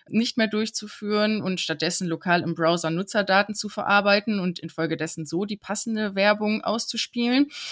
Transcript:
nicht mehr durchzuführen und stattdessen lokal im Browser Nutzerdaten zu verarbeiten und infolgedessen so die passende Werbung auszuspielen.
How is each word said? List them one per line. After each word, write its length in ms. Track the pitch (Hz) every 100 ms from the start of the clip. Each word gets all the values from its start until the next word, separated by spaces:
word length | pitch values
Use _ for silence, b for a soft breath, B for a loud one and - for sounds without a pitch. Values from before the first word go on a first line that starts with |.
| -
nicht 300 | 208 240 -
mehr 100 | 220
durchzuführen 920 | 214 220 - 208 - 208 208 214 214
und 180 | 180 185
stattdessen 480 | - 151 160 180 180
lokal 360 | 160 180 175
im 100 | 165
Browser 380 | 160 165 170 160
Nutzerdaten 640 | 165 196 220 196 190 208 202
zu 120 | 208
verarbeiten 720 | - - 202 202 202 208 202
und 200 | 180 170
infolgedessen 680 | 165 - 160 156 156 - 151
so 200 | 165 208
die 120 | 202
passende 580 | - 202 233 220 208 196
Werbung 460 | 208 208 214 214
auszuspielen. 840 | - 208 - 226 - 240 240 254 285 B B